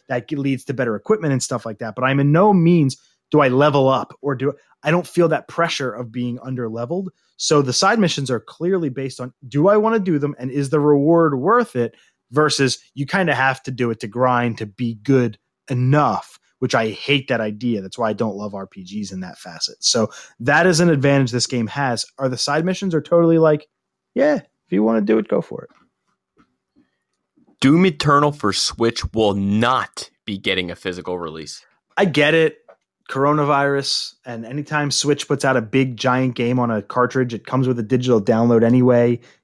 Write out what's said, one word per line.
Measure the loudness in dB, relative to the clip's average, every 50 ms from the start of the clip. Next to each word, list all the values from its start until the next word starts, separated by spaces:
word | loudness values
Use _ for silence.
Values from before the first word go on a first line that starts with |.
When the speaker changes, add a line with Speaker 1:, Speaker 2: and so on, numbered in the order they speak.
| _
Speaker 1:
that | -8 -6 -6 -6
g-, | -6 -6
leads | -4 -2 -2 -4 -4 -6
to | -6 -6
better | -4 -4 -4 -4
equipment | -4 -2 -2 0 0 0 0 -2
and | -2
stuff | -2 -4 -6 -6 -8
like | -10 -10 -10
that. | -10 -10 -4
But | -2 0
I'm | 0 2 2
in | 4 4
no | 4 6 6 6 6
means | 6 6 4 4 4 4 2 -2 -4 _ _ _ _ _ _
do | 2 2
I | 4
level | 4 4 4 4 4 4 4 2 2
up | 2 0 -2 -6 -12 _
or | -8 -6 -6
do | -4 -4 -4 -4 -6 _ _ _ _ -4
I | -2
don't | -2 -2 -2
feel | -2 0 0 2 2
that | 2 -2 -4
pressure | -6 -4 -4 -2 -2 -2 -4 -6 -6
of | -6 -8 -10 -10
being | -8 -6 -6 -6 -8 -8 -10
under | -8 -6 -6 -6 -6
leveled. | -6 -8 -6 -6 -6 -6 -6 -8 -12 _ _ _ _
So | -8 -2 2 2 2 2
the | 2 0
side | 0 2 2 2
missions | 2 2 0 0 -4 -4 -4
are | -6 -6
clearly | -6 -12 -10 -6 -4 -2 -2 -2 -2 -4
based | -6 -6 -8 -10 -10 -12
on, | -14 -14 -14 _ -14
do | -4 -2 2 4
I | 4 4
wanna | 4 2 2 0 0
do | 0 0 -2 0
them, | -2 -4 -4
and | -6 -8 -6
is | -4 -4 -2 0
the | 0 2
reward | 4 4 4 4 4 4 4 4 4 2 0 0
worth | 0 2 2 2 0 0 -2
it? | -4 -4 -4 -6 _ _ _ _ _ _ _
Versus | 0 0 2 2 2 0 0 0 -2 -4 _ _ _
you | -10 -6
kinda | -2 -2 0 0 0 0
have | 2 0 0 0 -2 -8
to | -10
do | -6 -4 -2 -2
it | -2 -4
to | -8
grind | -8 -2 0 0 2 2 0 0 -2 -4 -6
to | -10
be | -12 -8 -6 -6 -6 -6 -4
good | 0 2 2 2 2 0 -4 -10 _ _ _ _ _
enough, | -6 -4 0 2 2 4 4 4 2 0 -2 -6 -10 -18 -20 _ _ _ _
which | -4 0 0
I | 0 0 -2
hate | -4 -6 -2 -2 -2 -2 0 -2
that | -2 -2
idea. | -2 -4 -6 -4 -4 -2 -2 -4
That's | -6 -8 -6
why | -4 -4 -2
I | -2
don't | -2 -4 -4 -4
love | -8 -10 -10 -10
R | -12 -12
P | -14 -16 -18 -16
Gs | -12 -10 -10 -10 -10
in | -10 -10
that | -12 -12 -14 -18
facet. | -18 -18 -12 -10 -10 -12 -10 _ -2
So | -2 0 0 0 -2 -4 -12 -20 -20 _ -6
that | -2 2 2 4 4
is | 4 4 4
an | 4 4
advantage | 4 4 2 2 4 2 2 0
this | -2 -4 -4
game | -4 -4 -4 -4
has. | -4 -4 -4 -4 -2 -4 -4 -6 -10 _ -6
Are | -4 -4
the | -4
side | -4 -4 -2 -2 -2 -2
missions | -2 -4 -4 -4 -4 -4
are | -4
totally | 0 2 2 4 6 6 6 6
like, | 6 4 4 2 -2 _ _ _ _ _ _ _ _ _ -2
yeah, | 0 2 2 2
if | 0 -4 _ _ _ _ _
you | 0 0 2
wanna | 2 2 2
do | 2 2 2
it, | 0 0
go | 0 -2 -4
for | -2 -6 -10 -16 -16
it. | -18 _ _ _ _ _ _ _ _ _ _ _ _ _ _ _ _ _ _ _ _ _ _ _ _ _ _ _ _ _ _ _ _ _ _ _ _ _ _
Speaker 2:
Doom | 2 4 4 4 4
Eternal | 2 0 0 2 2 4 4 4 2
for | 0 -2 -2 -2 -2
Switch | -2 -4 -6 -2 0 0 0 0 -2 -6 -4 0
will | 0 2 2 0
not | 0 0 0 0 2 2 2 0 0 -4 -6 _ -16 -18 -18 _ _ _
be | -12 -10
getting | -6 -4 -2 -2 -2 -4 -6
a | -8
physical | -8 -8 -8 -8 -8 -8 -8 -8
release. | -8 -8 -10 -12 -12 -14 -16 -18 -20 -20 _ _ _ _ _ _
Speaker 1:
I | -2 -2
get | 0 2 2 2 4 4
it. | 4 2 2 -2 _ _ -20 -20 _ _ _ _ _ _ -8
Coronavirus, | -4 0 0 2 2 2 2 2 2 2 2 0 0 -2 -2 -4 -6 -6 -6 -10 -14 _ _
and | -14 -12 -12 -12
anytime | -10 -8 -10 -6 -4 -4 -2 -2 -2
Switch | -2 0 0 0 0 0 -2
puts | -4 -2 0 0
out | 2 2
a | 0 0
big | 0 0 0 0 0 -2
giant | -4 -2 0 0 0 0 -2 -2
game | -2 -2 0 0 0
on | 0 0
a | -2 -4 -6
cartridge, | -4 0 0 0 0 0 -2 -2 -2 -4
it | -8 -6
comes | -4 -2 0 0
with | 0 -2 -2
a | -2
digital | 0 -2 0 2 2 2 2
download | 4 2 2 2 4 4 4 4 4
anyway, | 4 4 4 4 4 4 4 4 2 0 -2 -6 -14 _ _